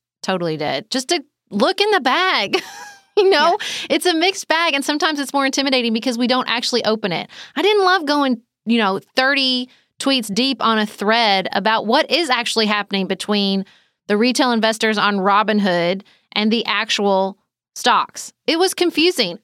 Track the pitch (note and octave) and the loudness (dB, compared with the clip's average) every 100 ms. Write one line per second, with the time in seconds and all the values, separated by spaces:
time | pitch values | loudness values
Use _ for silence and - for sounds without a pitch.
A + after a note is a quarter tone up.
0 | _ _ - F#3+ E3+ D#3 D3 C3+ - C4 | _ _ -6 -4 -4 -4 -4 -6 -6 -6
1 | B3+ F4 - _ _ G3+ C#4+ F#4+ G4+ G4+ | -4 -4 -6 _ _ 0 0 2 0 2
2 | C4 C#4+ F#4 C#4+ G3+ - - G#5 G#5+ - | 2 0 0 0 0 -2 -4 -14 -20 -20
3 | _ - F#4+ D#4+ D#4+ G4 - - - D4+ | _ 2 4 4 4 2 -4 -10 -4 0
4 | F4+ E4 F4 F#4+ - D#4 E4+ C#4 C4+ D4 | 0 2 0 -2 -2 0 0 0 -2 -2
5 | E4 D4+ C4+ C#4 C4+ C4+ C#4 C4 A#3 A3+ | -2 -2 -2 -2 0 0 0 0 0 0
6 | A3+ A#3 B3 B3+ - A#3 - A#3+ - A3 | -2 0 0 0 0 -2 -2 0 0 0
7 | G#3 D#3+ - - - - F#4 G#4+ F#4+ F#4 | -2 -4 -8 -14 -10 -2 2 4 4 2
8 | D4 D4 C4+ A#3 - _ - A#3 G#3 G3 | 2 0 0 -2 -6 _ -2 0 2 -2
9 | - - C4 C#4 C4 B3+ B3 _ _ _ | -4 0 2 2 0 -2 -6 _ _ _
10 | C4+ C4+ A3 G3 C4 B3+ A3+ A3 G#3+ - | -2 0 0 -2 0 0 0 0 -2 -2
11 | G3+ A3+ A3+ G3 F#3+ - G3 A3 G#3 B3+ | 0 2 2 0 0 -2 0 0 2 0
12 | - C4+ E4 B3 - - G#3+ G#3 G3+ G3 | 2 0 0 -2 -2 -2 0 0 -2 -4
13 | F#3 F#3 - G#3 G3 G3 F#3+ _ _ _ | -2 -4 -2 0 0 -2 -6 _ _ _
14 | - G#3 B3 A#3 C4 A#3 A3 A3 A3+ G#3+ | -4 0 2 2 0 2 0 0 -2 0
15 | G3+ G3+ F#3+ G3+ G#3+ G#3 G3+ F3 E3+ F#3+ | 0 0 2 2 2 2 2 2 0 -2
16 | - _ _ G3+ G#3+ A#3 - G#3 A3 - | -8 _ _ -2 0 0 0 -2 -2 0
17 | G3+ F#3+ F#3+ F#3+ _ _ _ - B3+ G#3 | 2 2 0 -4 _ _ _ -4 2 2
18 | D3 - - - - D#4+ F#4 - F4 - | 0 -8 -18 -8 -2 0 0 0 0 2
19 | F4 F4+ G3 F3 | 2 2 -2 -4